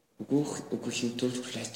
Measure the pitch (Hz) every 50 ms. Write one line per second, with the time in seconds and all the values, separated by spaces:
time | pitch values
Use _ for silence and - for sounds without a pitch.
0 | _ _ _ - 107 - 135 143 147 147 - - - - - 117 - 123 117 -
1 | 123 117 117 120 127 123 123 123 123 - - 117 113 110 -